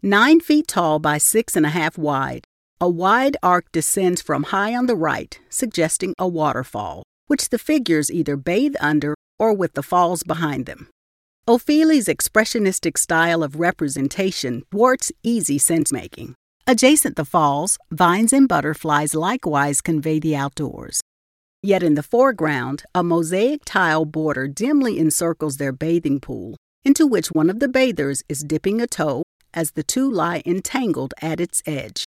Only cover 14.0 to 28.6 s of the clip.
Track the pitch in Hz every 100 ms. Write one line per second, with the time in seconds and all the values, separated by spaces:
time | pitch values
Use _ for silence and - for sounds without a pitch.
14 | 139 - 190 175 131 120 - 202 247 254
15 | - - 226 233 160 143 - 165 151 131
16 | - - 113 127 _ _ - 247 254 302
17 | - 262 147 175 147 143 170 - _ 160
18 | 180 180 226 269 269 170 143 156 160 147
19 | 151 156 170 247 175 147 143 143 - 160
20 | 151 156 156 147 139 - 143 - - -
21 | - _ _ _ _ _ 196 190 175 147
22 | 143 233 269 220 156 139 123 143 - 180
23 | 175 170 160 185 233 294 - 202 175 156
24 | 156 156 156 131 135 143 233 294 254 202
25 | 160 147 170 165 156 139 143 131 160 170
26 | 160 135 - 117 95 151 _ _ 269 277
27 | 311 214 - 156 156 208 277 262 262 180
28 | 139 139 - 143 147 156